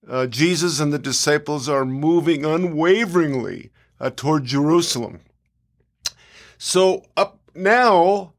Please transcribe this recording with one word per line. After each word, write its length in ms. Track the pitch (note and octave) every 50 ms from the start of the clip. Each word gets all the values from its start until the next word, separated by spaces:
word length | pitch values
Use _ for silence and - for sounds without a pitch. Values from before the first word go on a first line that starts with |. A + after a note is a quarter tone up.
| _ -
uh, 160 | B2 B2+ C3
Jesus 560 | B2+ A2 A#2 D3+ F3 F3+ D3+ E3+ F3 D#3 C3+
and 100 | D#3 D3
the 80 | D3 D3
disciples 680 | - C#3+ B2+ - - D3+ D3 D#3 D3+ - D3+ D3 B2 C3+
are 160 | D3 C#3 C3+
moving 580 | C3 C3 C3+ C#3+ D#3+ E3+ F3 D#3+ D#3+ E3 C#3+ C#3+
unwaveringly, 1300 | D#3 D#3 E3+ F3+ F3+ D#3+ D3+ D#3+ F3 F#3+ A3 A#3 F#3+ E3+ F3+ E3 D3+ C#3 C3 A2+ G2+ F2+ F2 - - _ _ _ _ _ _
uh, 120 | C3 C3 B2+
toward 300 | - - C#3+ D#3 D3+ C3+
Jerusalem. 760 | A#2+ C3 C#3 C#3+ D3+ D#3+ F3 E3+ E3+ - B2+ A#2 - - E2 _ _ _ _ _ _ _ _ _ _ _ _ _ _ _ _ _ - - _ - _ _ - - - _ _
So 480 | - - - F3+ F#3 F#3+ F#3 - _ _ _
up 240 | - F#3+ - _ _ _ _ _
now 760 | - F#3 G3 A3+ B3 B3+ A#3 G3+ F3 E3+ F#3 G3+ G3+ F#3 E3+ _